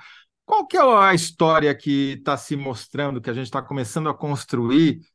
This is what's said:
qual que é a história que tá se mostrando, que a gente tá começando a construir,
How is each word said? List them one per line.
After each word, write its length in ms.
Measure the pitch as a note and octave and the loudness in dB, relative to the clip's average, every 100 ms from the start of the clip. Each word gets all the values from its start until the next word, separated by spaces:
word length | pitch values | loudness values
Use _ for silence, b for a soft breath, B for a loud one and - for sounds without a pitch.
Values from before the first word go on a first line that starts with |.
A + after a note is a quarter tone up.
| B B B _ - | B B B _ -2
qual 200 | G#4+ - | -2 0
que 100 | F#4 | 2
é 40 | |
a 320 | C4+ A3 G3 | 4 6 6
história 600 | F3 - - D#3+ D#3+ D3 | 4 0 0 2 4 2
que 480 | C#3 D3 C#3 C#3 C3+ | 0 -2 -2 -2 -4
tá 120 | - C3+ | -4 -4
se 200 | - C#3+ | -4 -8
mostrando, 640 | C3+ A#2 - - C#3+ B2+ | -8 -10 -10 -6 -6 -6
que 100 | A#2 | -8
a 40 | |
gente 160 | A#2+ C3 | -8 -6
tá 100 | C#3 | -8
começando 480 | B2+ C#3 A#2+ E3 D#3 | -6 -8 -6 -4 -6
a 60 | |
construir, 840 | C#3+ D3+ C#3+ - B2+ A#2 C#3 E3 E3 B | -6 -6 -8 -6 -4 0 4 2 0 B